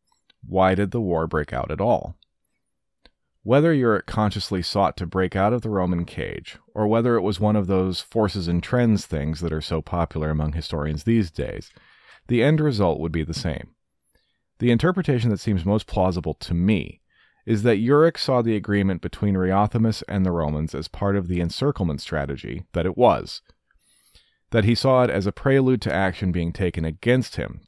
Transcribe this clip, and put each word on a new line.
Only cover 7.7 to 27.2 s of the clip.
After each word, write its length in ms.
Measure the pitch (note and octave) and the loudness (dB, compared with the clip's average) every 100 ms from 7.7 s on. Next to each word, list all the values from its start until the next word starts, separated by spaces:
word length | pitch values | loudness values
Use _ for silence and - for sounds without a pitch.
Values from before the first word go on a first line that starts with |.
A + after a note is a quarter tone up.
| F#2+ F#2+ F2+ | 2 0 -2
forces 480 | - A2+ G#2 G2 E2+ | -4 0 0 0 -2
and 140 | F2 | -2
trends 420 | - B2 A#2+ G2+ | 0 2 4 2
things 360 | - D#2 D2 D#2+ | 0 -4 -4 -4
that 120 | E2+ | -4
are 80 | D#2 | -4
so 220 | - D#2+ | -4 -4
popular 480 | - F2 E2 D#2+ D2+ | -2 -2 -2 -2 -2
among 240 | D2+ D#2 | -2 -2
historians 500 | D#2+ - D#2 D2+ D2+ | -4 -6 -4 -4 -2
these 260 | A2+ A#2 F2+ | 2 2 2
days, 400 | - B1 - - - _ _ _ - - | -4 -8 -8 -14 -20 _ _ _ -14 -2
the 140 | A#2 | 2
end 160 | C3+ D#3 | 4 4
result 420 | D3+ G#2+ F2+ D2 | 2 2 2 2
would 120 | D#2+ | -2
be 100 | E2 | -4
the 120 | D#2 | -4
same. 400 | D#2+ F2 C2 - _ _ _ _ _ _ _ _ - | -4 -4 -6 -10 _ _ _ _ _ _ _ _ -2
The 100 | B2 | 2
interpretation 580 | A#2 E3+ F3+ D#3+ B2 A#2 | 2 2 0 0 0 0
that 120 | G2 | 0
seems 260 | - F#2+ F2 | 0 0 2
most 200 | G#2+ - | 0 0
plausible 460 | G#2 F#2 F2 D#2+ | 0 0 -2 -4
to 220 | - - | -6 -4
me 480 | E2+ F#2+ G2 G1+ - _ _ _ _ - | 0 2 0 -2 -12 _ _ _ _ -2
is 160 | G#2+ | 0
that 140 | A#2 G#2 | 2 2
Yurick 400 | A#2 D3 D#3+ - | 4 4 4 2
saw 240 | - B2+ | 0 0
the 160 | A2+ G#2+ | 2 0
agreement 460 | G2 G2+ F#2+ F2+ | 0 2 2 -2
between 320 | F2 - G#2 | -6 -4 0
Reothimus 680 | F#2+ F#2 F#2+ G#2 A2+ A2+ G#2 - | 0 2 2 2 2 0 0 -4
and 160 | G2 | 0
the 60 | F#2 | 0
Romans 440 | E2+ D2+ D2+ D#2+ | 0 -2 -2 -4
as 140 | D2 D#2+ | -6 -10
part 260 | - G2+ | -4 0
of 140 | G2+ F2+ | 0 0
the 140 | F2 | -2
encirclement 580 | E2+ - C#3 - F2+ C#2+ | -2 -2 -2 0 -2 -4
strategy 640 | - D#2 C#2+ C#2 - D#2 - | -6 -6 -4 -6 -10 -12 -6
that 140 | F2+ F2 | -4 -2
it 100 | F2 | 2
was, 460 | A#2+ B1+ G1+ - _ _ _ _ _ _ _ _ _ _ _ | 4 4 -2 -14 _ _ _ _ _ _ _ _ _ _ _
that 160 | A2+ | 2
he 100 | G#2 | 2
saw 300 | A#2 C3+ B2+ | 2 4 4
it 60 | B2 | 4
as 160 | F2+ G2 | 0 -2
a 60 | |
prelude 500 | - C#3 C3+ C3 B2+ | -2 0 2 4 2
to 100 | G2 | 0
action 400 | D#2 F#2+ - F#2 | 0 0 0 -2
being 220 | F2 E2+ | 0 -2
taken 320 | - F2+ E2+ D#2+ | -2 -4 -2 -4
against 500 | D#2+ A#2 B2+ | -2 0 0